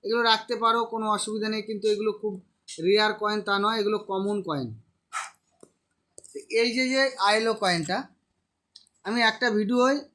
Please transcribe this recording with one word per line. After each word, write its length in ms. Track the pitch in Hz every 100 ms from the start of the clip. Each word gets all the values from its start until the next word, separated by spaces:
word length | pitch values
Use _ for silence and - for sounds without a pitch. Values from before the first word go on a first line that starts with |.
এগুলো 200 | 190 233
রাখতে 340 | 233 220 - 233
পারো, 280 | 226 226
কোনো 260 | 233 220 220
অসুবিধা 380 | 208 220 214 214
নেই, 140 | 220
কিন্তু 260 | 214 214 214
এগুলো 240 | 208 214
খুব 300 | 208 214 190 _ _ - -
রেয়ার 300 | 165 208 214
কয়েন 280 | 214 214 214
তা 180 | 202 202
নয়, 220 | 208 226
এগুলো 180 | 202 214
কমন 440 | 208 190 196 208
কয়েন। 320 | 180 147 123 110 _ _ _ - - _ _ _ - _ _ _ _ - - 427 -
এই 220 | 226 240
যে, 140 | 233 254
যে 220 | 262 269 254
আইএলও 360 | 196 214 226
কয়েনটা, 480 | 220 196 175 151 196 277 _ _ _ _ _ _ - _ _
আমি 180 | - 233
একটা 280 | 226 220 247
ভিডিওয় 480 | 214 208 247 254 285 285